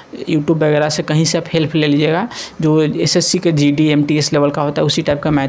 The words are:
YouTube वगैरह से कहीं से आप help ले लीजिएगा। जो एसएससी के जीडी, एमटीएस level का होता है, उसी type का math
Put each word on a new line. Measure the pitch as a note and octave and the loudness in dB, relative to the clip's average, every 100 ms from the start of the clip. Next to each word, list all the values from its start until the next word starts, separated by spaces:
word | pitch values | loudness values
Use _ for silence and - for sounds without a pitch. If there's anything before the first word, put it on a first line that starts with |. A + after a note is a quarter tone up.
| - - - | -18 -12 -4
YouTube | D#3 D3+ D#3+ | 0 0 0
वगैरह | D3+ D3 D3+ | 2 2 0
से | E3 | -2
कहीं | D#3 D#3 | -2 0
से | D#3+ - | 0 -2
आप | - | -2
help | D#3+ D#3 | -2 0
ले | D#3+ D3+ | 0 2
लीजिएगा। | C#3+ D3+ E3 A#3 - - - | 2 2 0 -4 -8 -12 -4
जो | D#3 D#3 | 2 2
एसएससी | D#3 E3 E3 F3 - F3+ | 2 0 0 0 0 0
के | E3+ | 0
जीडी, | D3+ C#3+ C#3+ D#3 | 2 2 2 2
एमटीएस | D3 D3 D3+ C#3+ | 2 2 0 0
level | D3+ C#3+ | 0 0
का | D3+ | 0
होता | D3 D3+ | -2 -2
है, | D3+ | -2
उसी | D#3+ | 0
type | D#3 D3 | -2 -2
का | D#3+ | 0
math | C#3+ | 0